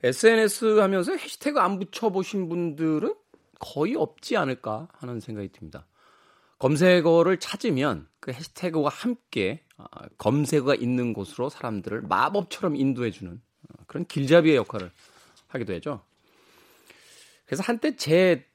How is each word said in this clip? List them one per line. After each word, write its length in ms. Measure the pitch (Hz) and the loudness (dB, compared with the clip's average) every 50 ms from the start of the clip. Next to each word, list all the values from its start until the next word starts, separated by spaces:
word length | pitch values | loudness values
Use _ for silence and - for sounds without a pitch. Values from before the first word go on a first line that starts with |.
| - | 0
에스엔에스 720 | 123 135 - - 220 226 220 220 208 208 - 233 220 214 | 0 0 4 4 6 6 6 2 2 0 0 0 4 4
하면서 360 | 214 202 190 196 190 175 247 381 | 4 4 4 2 0 0 -2 -4
해시태그 460 | 330 - - - - - 294 294 285 | -6 -6 -10 -16 -6 -6 -2 0 0
안 200 | 202 180 202 185 | 0 0 0 -4
붙여보신 680 | 196 - - - - 220 180 196 190 - - 196 185 | -6 -10 -10 -4 -4 -2 -2 -2 -6 -4 -4 -4 -4
분들은 680 | 160 170 175 175 170 147 147 160 160 156 151 180 294 453 _ _ _ - _ _ _ _ _ | -4 -4 -4 -4 -4 -4 -2 -2 -2 0 -2 -2 -4 -6 _ _ _ -20 _ _ _ _ _
거의 360 | - - - 143 151 196 262 | -16 -10 -4 -4 -2 -2 0
없지 420 | - 156 - _ _ - - - | -2 -2 -4 _ _ -8 -4 -2
않을까 500 | 214 165 135 131 - - 113 107 110 151 175 _ | -2 0 -2 -4 -6 -6 -8 -6 -6 -8 -14 _
하는 260 | _ - 127 123 113 | _ -14 -10 -10 -10
생각이 320 | - - 110 104 101 92 | -10 -10 -10 -10 -10 -10
듭니다. 360 | _ - - 80 73 - - _ _ _ _ _ _ _ _ _ _ _ _ _ _ _ | _ -16 -20 -18 -18 -18 -20 _ _ _ _ _ _ _ _ _ _ _ _ _ _ _
검색어를 800 | - 135 151 139 180 185 180 180 156 170 165 170 165 175 190 170 | 0 0 2 4 6 6 6 6 6 6 6 6 6 4 2 0
찾으면 680 | - - - 214 - 240 160 127 139 147 107 76 73 _ _ _ | -2 -10 -10 -4 -2 0 0 2 0 0 -2 -4 -8 _ _ _
그 120 | - - | -12 -12
해시태그와 580 | 127 120 165 - _ - - 180 165 160 143 143 | -12 -12 -14 -18 _ -6 -6 -2 0 0 0 0
함께, 760 | - - - 240 240 - _ _ - 123 98 92 117 165 _ _ _ | -2 -2 -4 -4 -4 -4 _ _ -4 -2 -2 -2 -2 -6 _ _ _
아, 300 | _ 110 - - - - - _ _ | _ -20 -20 -20 -20 -20 -20 _ _
검색어가 560 | - 107 123 147 147 143 - 151 127 135 139 | -2 0 2 2 0 2 0 0 2 2 0
있는 380 | - - 120 127 123 123 120 110 | 0 0 -2 -2 0 -2 -2 -4
곳으로 360 | 101 98 - - - 120 143 | -6 -8 -10 -6 -6 -6 -6
사람들을 520 | - - - 120 110 101 85 - 104 - | -6 -8 -8 -6 -6 -6 -6 -6 -8 -8
마법처럼 760 | - - 95 98 123 160 196 202 185 - - - - 180 147 | -2 0 0 2 2 2 0 -2 -4 -4 -8 -4 -4 -2 0
인도해주는, 580 | 139 135 139 131 120 123 113 92 - 101 90 87 | 0 0 0 0 -2 -4 -6 -6 -8 -14 -14 -14
어, 500 | 113 _ _ _ _ _ - - - - | -16 _ _ _ _ _ -20 -20 -20 -20
그런 180 | _ - - 175 | _ -8 -8 -8
길잡이의 520 | - - 151 139 131 160 170 160 160 151 | -6 -4 -4 2 6 6 6 8 6 4
역할을 340 | 127 104 - - 107 92 87 _ _ _ _ _ _ _ _ _ _ _ | 4 2 -2 -6 -10 -10 -10 _ _ _ _ _ _ _ _ _ _ _
하기도 260 | _ - 135 117 98 92 | _ -10 -8 -6 -6 -6
하죠. 300 | 85 82 147 139 104 _ _ _ _ _ _ _ _ _ _ _ _ _ _ _ _ _ _ - _ _ _ - - - _ _ _ _ | -8 -6 -8 -10 -10 _ _ _ _ _ _ _ _ _ _ _ _ _ _ _ _ _ _ -20 _ _ _ -20 -20 -20 _ _ _ _
그래서 180 | _ 139 147 196 | _ -6 -6 -2
한때 320 | - 233 226 - 311 277 | -4 -4 -2 -2 -2 -2
제 500 | - - 147 160 175 185 185 170 - - _ | -2 0 2 4 6 6 4 4 2 -2 _